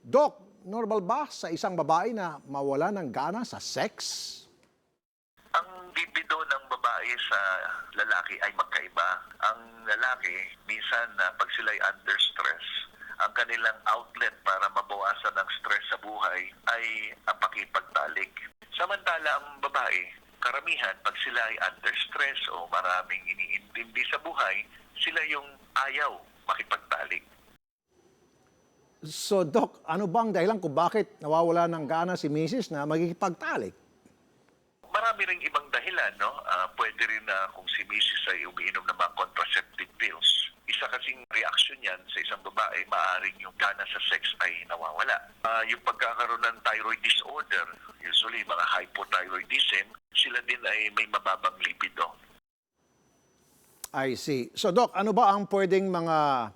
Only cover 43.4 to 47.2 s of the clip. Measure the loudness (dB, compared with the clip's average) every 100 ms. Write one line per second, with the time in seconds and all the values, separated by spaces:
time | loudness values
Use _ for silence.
43.4 | -14 -2 -2 0 -4 -2 0 0 0 0
44.4 | -2 -2 -6 -6 -4 -2 0 0 -2 -6
45.4 | 0 0 0 0 0 0 0 2 0 2
46.4 | 0 2 0 0 -2 -2 0 -2